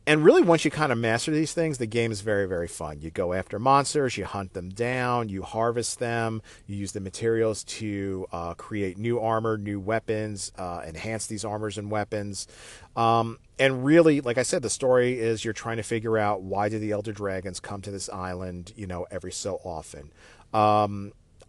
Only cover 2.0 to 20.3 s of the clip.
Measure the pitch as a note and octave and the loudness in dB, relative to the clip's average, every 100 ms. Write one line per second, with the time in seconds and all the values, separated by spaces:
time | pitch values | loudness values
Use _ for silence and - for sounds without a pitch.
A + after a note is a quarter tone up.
2 | A#2 G2+ G#2+ G2+ F#2 F2 E2+ - D#2 D2+ | 0 -2 0 0 0 -2 -4 -6 -10 -8
3 | D#2+ G2 F2 F#2 - G#2 C3 C#3 C3+ D3+ | -8 -4 -2 -2 -4 -2 4 4 4 0
4 | C3 G#2+ F2+ G2+ F#2+ F#2 F#2 G2 A#2+ B2+ | 0 -2 -6 -8 -8 -10 -10 -4 -2 -2
5 | B2 B2 A2 F#2+ F#2 A2 A#2 A#2+ A2 - | 0 0 -2 -6 -4 0 0 0 -4 -4
6 | A#2+ A#2 A2+ A2 - - - G2+ G2 G#2 | -2 -2 -2 -4 -10 -18 -10 -8 -6 -6
7 | F#2+ - A2+ A2+ A2 G#2 - - G#2+ G2+ | -8 -2 0 2 2 0 -8 -8 -6 -4
8 | G2 F#2+ F#2 F2 E2+ E2+ - G#2+ F#2+ F#2 | -4 -6 -6 -6 -8 -8 -8 -4 -4 -2
9 | A#2 A#2+ A2+ A2+ A2+ G#2+ G#2 G2+ F#2+ A2+ | -2 0 0 0 0 -2 -4 -4 -2 -2
10 | - G#2+ G#2+ G2 - - F2+ F2 E2 E2 | 0 -2 -4 -6 -10 -8 -8 -8 -10 -8
11 | A2 A2+ - G#2+ G#2+ G#2+ G#2+ G#2 G#2 G#2+ | -6 -6 -6 -6 -6 -4 -4 -6 -4 -2
12 | G2+ G#2+ G2+ F#2+ - - - - - A#2 | -2 -4 -4 -8 -12 -16 -20 -20 -8 2
13 | A2+ A2+ A#2 A2+ - - C3+ B2+ C3+ E3 | 4 4 2 -6 -12 2 2 2 6 8
14 | D#3+ C#3+ A#2+ B2 B2 C#3 A2 - C3 B2+ | 8 6 2 0 0 0 -2 0 4 6
15 | B2 B2+ A2+ A2 A2+ G#2+ A#2 A2+ - A2+ | 4 2 0 0 -2 -6 -6 -6 -2 -2
16 | A2+ A2 G#2 G2 F#2+ G2 G#2 A2 G#2+ G#2 | 2 2 2 0 -2 0 0 0 -2 -2
17 | G#2+ G#2 G2+ F#2+ F#2+ F2+ - G2+ G2+ G2 | -4 -6 -4 -4 -6 -10 -10 -10 -8 -10
18 | - G2 F#2 F#2 F#2 F2+ F2 A2 F#2+ F2 | -8 -6 -6 -6 -8 -8 -12 -12 -8 -8
19 | F2+ F#2 F#2 - G2+ F2 F#2 D#2 - D2 | -6 -8 -8 -6 -6 -6 -6 -10 -10 -16
20 | D2 - - | -18 -20 -20